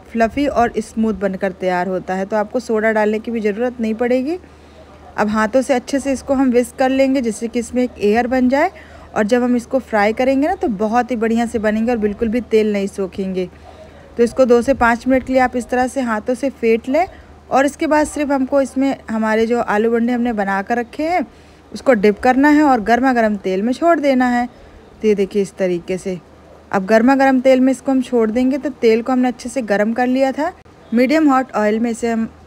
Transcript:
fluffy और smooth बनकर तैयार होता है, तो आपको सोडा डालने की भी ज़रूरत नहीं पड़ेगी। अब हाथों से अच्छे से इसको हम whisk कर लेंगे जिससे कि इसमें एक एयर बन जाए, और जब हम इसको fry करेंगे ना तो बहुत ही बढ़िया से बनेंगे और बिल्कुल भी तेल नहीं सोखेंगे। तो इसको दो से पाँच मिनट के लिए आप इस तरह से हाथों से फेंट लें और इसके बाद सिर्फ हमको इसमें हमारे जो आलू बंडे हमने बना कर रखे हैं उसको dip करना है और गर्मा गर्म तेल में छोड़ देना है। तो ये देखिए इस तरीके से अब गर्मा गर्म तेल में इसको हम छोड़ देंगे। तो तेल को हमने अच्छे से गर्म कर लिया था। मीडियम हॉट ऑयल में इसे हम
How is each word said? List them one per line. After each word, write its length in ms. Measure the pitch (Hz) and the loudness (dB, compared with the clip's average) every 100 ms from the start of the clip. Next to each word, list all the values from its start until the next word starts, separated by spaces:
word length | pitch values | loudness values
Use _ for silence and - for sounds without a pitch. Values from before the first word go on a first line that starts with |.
| - | -8
fluffy 380 | 233 226 269 285 | -2 -2 0 -2
और 260 | - 240 226 | 0 0 -2
smooth 340 | - 226 220 190 | -6 -2 -2 -2
बनकर 360 | 196 185 196 | -4 -4 -6
तैयार 340 | 185 185 180 185 | -4 -2 -2 -2
होता 280 | 185 170 185 | -4 -4 -6
है, 100 | 196 | -4
तो 120 | 220 | -4
आपको 220 | 214 254 | -2 -4
सोडा 320 | 240 220 220 | -4 -2 0
डालने 260 | 214 214 214 | 0 0 -2
की 120 | 226 | -4
भी 80 | 226 | -4
ज़रूरत 380 | 208 202 247 247 | -2 -2 -4 -4
नहीं 120 | 220 214 | -4 -2
पड़ेगी। 420 | 240 254 262 359 - - - - - - - - | 0 0 -2 -6 -10 -20 -20 -20 -20 -20 -12 -4
अब 100 | 214 | -2
हाथों 320 | 214 214 262 | 0 0 0
से 120 | 254 | 0
अच्छे 260 | 349 - 277 | -2 -2 -4
से 120 | 269 | -2
इसको 220 | 254 - | -4 -2
हम 160 | 262 269 | 0 2
whisk 260 | 240 247 - | 2 0 0
कर 140 | 262 | 0
लेंगे 320 | 269 269 269 | 2 2 2
जिससे 260 | 233 208 233 | -2 -4 -6
कि 120 | 240 | -6
इसमें 220 | 233 240 | -4 -2
एक 140 | 247 - | -4 -2
एयर 280 | 208 226 240 | 0 0 0
बन 200 | 262 254 | 0 2
जाए, 220 | 269 359 - - - - - | 2 0 -4 -18 -20 -8 -4
और 80 | |
जब 200 | 208 247 | 0 2
हम 120 | 247 247 | 2 0
इसको 240 | 240 262 | -2 -4
fry 320 | - 214 208 | -2 0 0
करेंगे 340 | 220 254 269 302 | 0 0 2 0
ना 60 | 381 | -2
तो 120 | 339 | -2
बहुत 420 | 190 214 240 240 | -2 0 0 -2
ही 40 | 240 | -2
बढ़िया 300 | 226 226 233 | 0 0 -2
से 140 | 233 | -2
बनेंगे 320 | 214 214 226 | -2 0 -2
और 60 | 240 | 0
बिल्कुल 300 | 208 202 233 | -2 -2 -2
भी 140 | 240 | -2
तेल 280 | 226 220 214 | 0 0 2
नहीं 140 | 202 196 | 0 -4
सोखेंगे। 600 | - 190 - 190 185 175 - - - - - - - | -6 -8 -6 -6 -4 -6 -10 -20 -20 -20 -20 -10 -2
तो 60 | |
इसको 220 | 233 247 247 | 0 2 4
दो 160 | 240 | 4
से 120 | 233 269 | 2 2
पाँच 300 | 233 233 254 | 0 0 0
मिनट 180 | 262 247 | 0 0
के 80 | |
लिए 80 | 262 | 0
आप 140 | 254 254 | 0 -2
इस 120 | 233 | -4
तरह 180 | 247 254 | -2 -2
से 140 | 269 | -2
हाथों 300 | 240 214 233 247 | -4 -4 -4 -4
से 140 | 277 | -4
फेंट 360 | - 226 226 254 | -2 0 0 0
लें 160 | 294 370 - - - - | -2 -2 -6 -20 -20 -2
और 160 | 254 277 | 0 0
इसके 220 | - 320 | -2 0
बाद 200 | 302 302 | 0 0
सिर्फ 240 | 285 277 | -2 -2
हमको 300 | 277 262 285 | -2 0 0
इसमें 340 | 262 262 269 - - | 0 -2 -2 -4 -6
हमारे 360 | 220 220 220 226 | -4 0 0 0
जो 120 | 240 | 0
आलू 300 | - 208 226 | 0 0 0
बंडे 220 | 233 233 | 0 0
हमने 200 | 247 240 214 | 0 -2 -2
बना 260 | 196 196 | -2 -4
कर 160 | 196 240 | -2 -4
रखे 260 | 233 - 311 | -4 -6 -2
हैं 200 | 349 - - - - - | -2 -4 -12 -20 -20 -18
उसको 220 | - - 226 | -4 0 2
dip 240 | 208 202 | 2 2
करना 300 | 254 254 294 | 2 4 4
है 140 | 294 | 6
और 180 | 302 247 | 4 2
गर्मा 300 | 202 240 262 | 2 2 2
गर्म 220 | 240 220 202 | 2 0 -2
तेल 220 | 190 185 | -2 -2
में 120 | 226 | -2
छोड़ 260 | 254 339 320 | 0 2 2
देना 300 | 277 254 247 | 2 2 2
है। 180 | 240 247 - - - - - | 0 -4 -10 -20 -20 -20 -4
तो 60 | 214 | 0
ये 80 | 202 | 0
देखिए 260 | 190 208 | 0 -2
इस 140 | 190 - | -4 -2
तरीके 420 | 185 175 165 185 | -4 -2 -6 -8
से 220 | 196 175 - - - - - | -6 -10 -12 -20 -20 -20 -6
अब 140 | 202 190 | -4 2
गर्मा 280 | 220 240 269 | 4 4 4
गर्म 240 | 269 262 | 4 4
तेल 200 | 262 262 | 4 4
में 120 | 262 | 2
इसको 200 | 262 - | 0 -2
हम 100 | 262 | -2
छोड़ 280 | 247 240 220 | 0 0 0
देंगे। 280 | 226 254 277 | 0 0 -2
तो 120 | 294 | -6
तेल 300 | - 233 226 | 0 2 2
को 100 | 240 | 2
हमने 160 | 254 254 | 0 0
अच्छे 220 | 247 247 | -2 -8
से 120 | 277 | -6
गर्म 280 | 208 202 208 | -2 0 0
कर 140 | 233 254 | 0 0
लिया 240 | 262 269 | 2 0
था। 200 | 269 320 - - - - | 0 -6 -8 -18 -20 -4
मीडियम 380 | 226 254 311 302 | 0 2 4 4
हॉट 220 | 262 262 | 4 2
ऑयल 260 | 214 214 220 | 0 0 0
में 100 | 240 | -2
इसे 180 | 226 233 | -2 -2
हम 180 | 226 220 - | -2 -4 -10